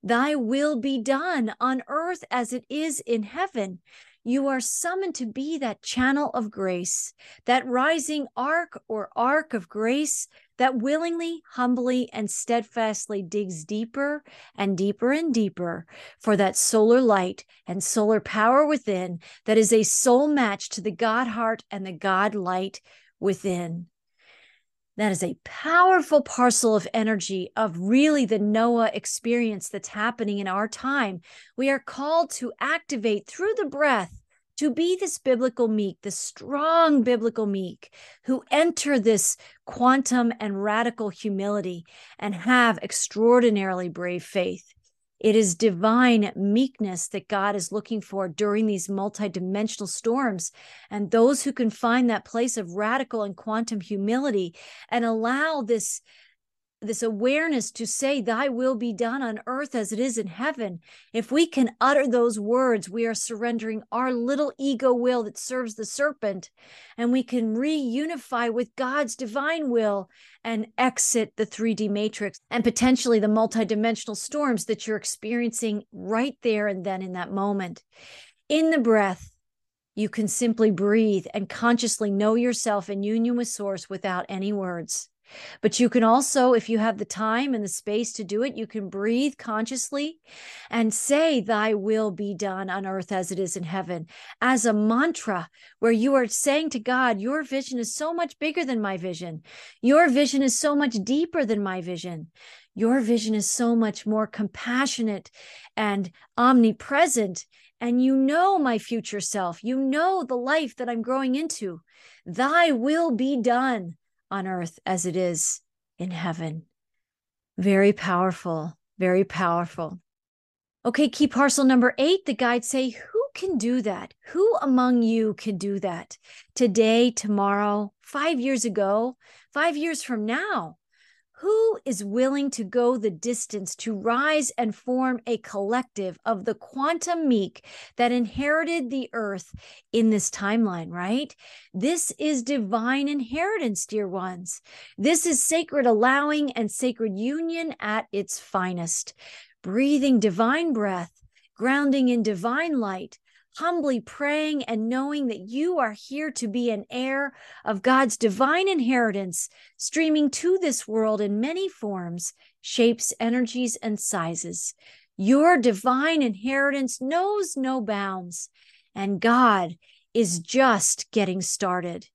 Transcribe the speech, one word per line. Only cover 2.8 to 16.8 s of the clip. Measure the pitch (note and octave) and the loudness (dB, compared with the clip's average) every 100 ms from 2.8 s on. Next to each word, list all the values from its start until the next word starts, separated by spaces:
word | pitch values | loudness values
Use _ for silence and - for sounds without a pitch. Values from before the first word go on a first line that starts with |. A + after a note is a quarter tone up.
| D#4+ C4+ | -4 -4
in | - A#3 | -2 -2
heaven." | G3+ D4 F#4+ B3 G3 F3+ _ - - _ | -2 -4 -4 -4 -6 -8 _ -20 -20 _
You | A3 C4 C#4 | -2 0 0
are | C4 | -2
summoned | - - E4+ F#4 F#4+ D#4 | -2 -4 -4 -4 -4 -6
to | A#3+ | -8
be | A#3 C#4 D#4+ | -6 -6 -4
that | B3+ G#3 | -4 -6
channel | - - B3+ C#4 D4 | -8 0 2 2 0
of | - G#3+ | -2 -6
grace, | G3+ F#3+ F3+ F#3 - - _ - - | -4 -4 -2 -4 -6 -6 _ -20 -14
that | - B3+ | 0 0
rising | C4 B3 C#4 E4 C4+ D4+ C4+ - | 2 0 2 0 -2 -6 -6 -6
arc | C4 D#4+ E4+ - _ | -2 -2 -4 -12 _
or | A3 G3+ | -8 -6
arc | - A#3+ D4 D#4 | -2 2 2 0
of | A3+ F3 | -6 -6
grace | G#3 A3 C4+ D4+ - - - _ _ | -4 0 0 0 -4 -6 -14 _ _
that | B3+ | 0
willingly, | C4 B3 D4+ E4+ E4+ E4 E4 _ | 2 0 0 0 -4 -4 -8 _
humbly, | - B3 B3 B3 B3+ A#3+ | -4 0 0 0 0 -2
and | - G#3 | -4 -6
steadfastly | - - A#3 A3 - A3 G#3 - G#3 | -6 -2 -2 -2 -2 -2 -2 -6 -6
digs | F3 G#3 G3 E3+ | -4 -4 -4 -8
deeper | D#3 G#3+ A3+ C#4 C#4 D4 - - - - | -6 -6 -6 -4 -4 -4 -10 -20 -20 -4
and | G3 F#3 | -2 0
deeper | G3 G3+ A#3+ | -2 0 0
and | D4 E4 | 0 0
deeper | A#3 G3+ - F3 E3+ E3 - - - | 0 0 -2 -6 -6 -12 -20 -20 -8
for | - G3+ | 0 2
that | G3 - | 2 2
solar | - A3 | 2 4